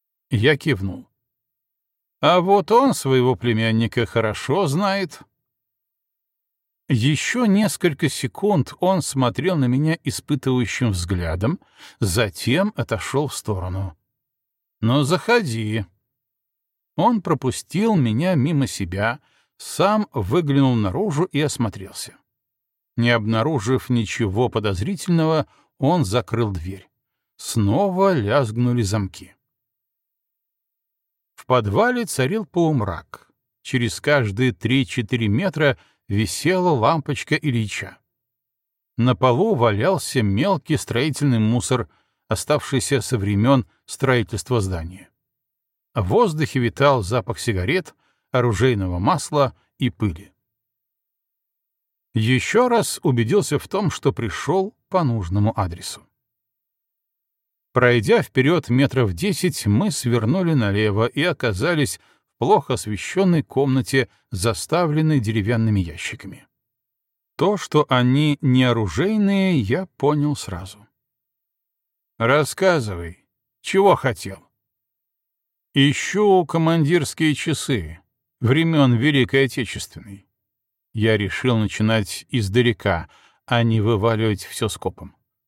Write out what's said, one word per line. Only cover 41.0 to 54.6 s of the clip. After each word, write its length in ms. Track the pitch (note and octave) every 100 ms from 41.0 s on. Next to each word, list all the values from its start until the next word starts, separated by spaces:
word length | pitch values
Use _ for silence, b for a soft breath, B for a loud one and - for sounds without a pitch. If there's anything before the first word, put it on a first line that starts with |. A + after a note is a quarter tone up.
| D3+ C3 C#3+ A#2
мусор, 480 | G#2+ A#2+ - B2 G#2 _ _ _ -
оставшийся 720 | A2 - D3+ - C3 - C3
со 180 | - A2+
времен 480 | G2 G2+ A#2+ C3+ - _ -
строительства 720 | - B2+ B2 - G#2 - A#2+
здания. 500 | F#2+ F2 E2 F#2 - _ _ _ _ _ _ _ _
В 140 | - F#2
воздухе 520 | F#3 A3 D#3 C#3+ C3
витал 440 | A#2 - C#3+ C3
запах 360 | F#2 B2 - -
сигарет, 540 | - F#2+ F#2 F3+ - - _ _ _
оружейного 680 | B2+ B2 G2 C3 G#2+ F#2 F2
масла 560 | A2+ E3+ - D3 C3+ - _ -
и 120 | B2
пыли. 440 | - G#2 D#2+ - _ _ _ _ _ _ _ _ _ _ _ _ _ _ _ _ _ _
Еще 540 | A2+ A2 B2+ - A3 B3
раз 320 | A#3 D3+ -
убедился 560 | E3+ A#2+ A2+ G3 D3 C#3+
в 80 | -
том, 240 | F#3 G3
что 200 | - C#3
пришел 640 | - A2+ - - F#3